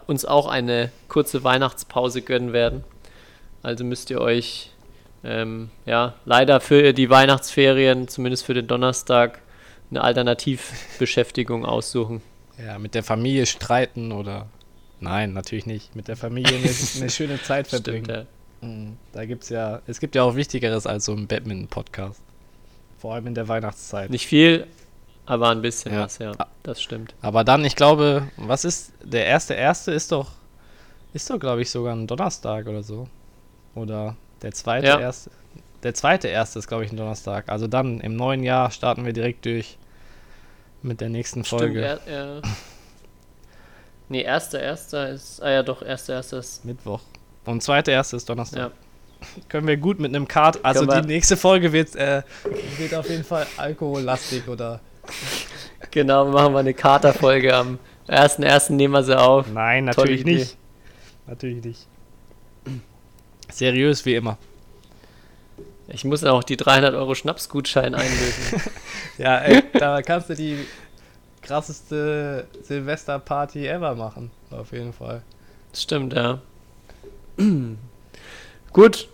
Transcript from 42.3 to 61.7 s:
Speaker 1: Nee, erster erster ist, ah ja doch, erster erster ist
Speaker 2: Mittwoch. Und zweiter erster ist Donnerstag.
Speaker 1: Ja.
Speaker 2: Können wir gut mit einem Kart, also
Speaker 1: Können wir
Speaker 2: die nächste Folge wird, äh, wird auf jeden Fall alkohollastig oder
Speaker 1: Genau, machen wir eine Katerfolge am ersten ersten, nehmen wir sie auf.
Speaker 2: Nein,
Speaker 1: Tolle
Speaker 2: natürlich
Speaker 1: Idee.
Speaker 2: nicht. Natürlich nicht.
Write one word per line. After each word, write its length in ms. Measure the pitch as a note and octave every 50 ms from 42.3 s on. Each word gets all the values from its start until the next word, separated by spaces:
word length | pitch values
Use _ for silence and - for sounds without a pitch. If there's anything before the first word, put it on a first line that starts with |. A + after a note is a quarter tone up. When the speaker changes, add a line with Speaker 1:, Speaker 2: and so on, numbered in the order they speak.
| C#3+ D3 D3 A2 G#2 F#2+ - - - - - - - - - - - _ _ _ - - - - - - - - - - - - - - - -
Speaker 1:
Nee, 140 | C3+ C3 -
erster 380 | - C3 D#3+ D#3 - - C#3
erster 500 | C3+ C3+ D3+ D#3+ - - - D3 C#3 C3+
ist, 320 | C#3 C#3 - - - - -
ah 80 | C#3+
ja 120 | C3+ C3+ B2+
doch, 200 | B2+ C3 - -
erster 320 | - C3 B2+ - - C3
erster 240 | B2+ B2+ - - B2+
ist 260 | B2 - - - -
Speaker 2:
Mittwoch. 360 | A#2+ A#2+ C3 - - G2+ A#2 - - - - - - - - -
Und 180 | - A#2 A#2 -
zweiter 300 | - C#3+ C#3+ D3 - C#3
erster 240 | C3 C3+ - -
ist 120 | B2 - -
Donnerstag. 300 | A#2+ A2+ A#2+ - - B2+
Speaker 1:
Ja. 120 | B2+ A#2+ - - _ _ - - - - - _ - - - - - -
Speaker 2:
Können 200 | - D3+ D3+ D#3
wir 80 | D3+
gut 240 | C#3+ C#3+ F3+ G3+ G3
mit 80 | D3+ C3+ B2+
einem 120 | C#3+ C#3+
Kart, 380 | - - D#3+ D3+ D#3+ - - -
also 160 | B2+ C3+ C3+
Speaker 1:
Können 120 | C3+ C3+ C3+
wir 80 | C3+ D#3
Speaker 2:
die 40 | D3+ D3+
nächste 220 | E3 E3 - -
Folge 360 | C3 - F3+ F#3+ F#3 F3 E3 D3+
wird, 220 | D#3+ D#3+ - -
äh, 280 | - C#3 C#3 C#3 C#3 C#3 - - - - G#3 G3+ - - C#3 C#3 C#3
wird 140 | D#3+ D#3 D#3+
auf 140 | D#3+ E3 E3
jeden 140 | E3 E3 D#3
Fall 220 | - E3+ D#3+ D3 - -
alkohollastig 920 | - C#3 C#3+ D#3 - D#3+ D3 C#3 C#3 C3 B2+ B2+ B2+ - - C3 B2+ A#2+ A#2+
oder 320 | B2 A2+ A#2+ A#2 A#2 A#2 - - - - - - - - - C3+ - - - - - - - - - - - - -
Speaker 1:
Genau, 320 | D#3 C#3+ C3+ C3+ C#3 C#3
machen 260 | C#3 C#3 C#3+ C#3+ D3 C#3
wir 40 | C#3
eine 160 | C3+ C3 C3
Katerfolge 800 | - - - C#3 - - C#3+ C3+ - C#3 C3 C3+ C3+ B2+ C3 B2+
am 240 | B2+ B2+ B2+ B2+ B2+ - - - - - -
ersten 340 | - - C#3+ C#3+ - - C#3+
ersten, 320 | C#3 C#3 C#3+ C#3 - C#3+
nehmen 200 | C#3 C#3 C#3 C#3
wir 100 | C#3 C3
sie 120 | C3 C3
auf. 300 | C3 B2 B2+ C3 C3+ C3 A2
Speaker 2:
Nein, 380 | G#2+ A2 A2 A2+ A#2+ C3 C3+
Speaker 1:
Tolle 100 | B2+ A#2+
Speaker 2:
natürlich 240 | - C3+ C#3 C3 C3 C3
Speaker 1:
Idee. 120 | E3 E3+
Speaker 2:
nicht. 220 | D#3+ B2+ - - - - - - - - - - - - - - - - -
Natürlich 360 | B2 A2+ - B2+ A#2+ A#2+ A2+
nicht. 220 | A#2+